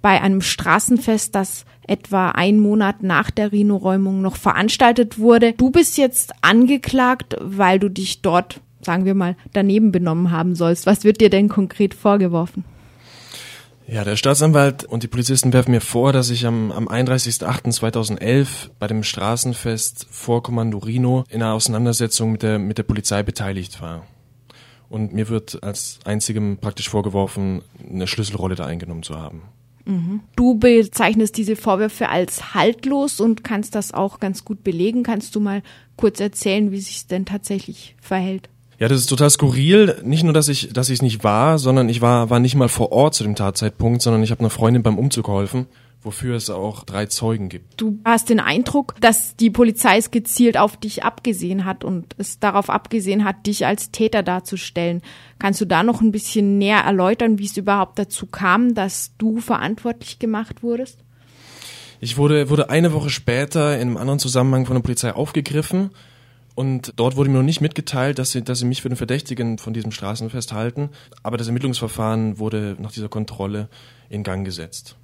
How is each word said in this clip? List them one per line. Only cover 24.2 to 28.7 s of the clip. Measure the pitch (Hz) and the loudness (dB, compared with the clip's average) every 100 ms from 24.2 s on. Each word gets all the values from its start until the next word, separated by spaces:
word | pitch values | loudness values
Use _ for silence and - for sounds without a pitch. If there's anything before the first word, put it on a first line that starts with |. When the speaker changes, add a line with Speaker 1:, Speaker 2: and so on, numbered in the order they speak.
| _ _ _ - - _ _ | _ _ _ -20 -20 _ _
Speaker 2:
Und | 110 107 | -6 -4
mir | 101 110 | -4 -2
wird | 113 - - | -4 -6 -10
als | 101 98 - - | -10 -8 -12 -12
einzigem | - 104 - 107 104 98 | -6 -4 -2 -2 -2 -4
praktisch | 104 - - | -6 -8 -4
vorgeworfen, | 107 101 98 98 - 98 92 - - - | -4 -2 -2 -2 -2 -4 -4 -10 -20 -12
eine | 92 90 | -6 -6
Schlüsselrolle | - 101 98 92 92 | -4 -6 -4 -4 -4
da | |
eingenommen | 71 | -6